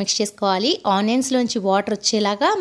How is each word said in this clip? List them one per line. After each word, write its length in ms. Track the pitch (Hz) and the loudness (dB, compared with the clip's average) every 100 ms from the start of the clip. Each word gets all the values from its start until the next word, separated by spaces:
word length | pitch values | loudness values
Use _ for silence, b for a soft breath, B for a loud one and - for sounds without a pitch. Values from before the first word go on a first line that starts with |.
మిక్స్ 140 | 196 - | -2 -2
చేసుకోవాలి. 520 | 202 - 196 185 240 - 214 190 | -4 -2 0 0 0 0 0 0
ఆనియన్స్లోంచి 640 | 214 247 262 254 240 226 190 | 2 0 0 0 0 -2 0
వాటర్ 280 | 196 202 208 | 0 0 -4
వచ్చేలాగా 520 | - 214 202 208 330 427 | -2 0 0 0 0 2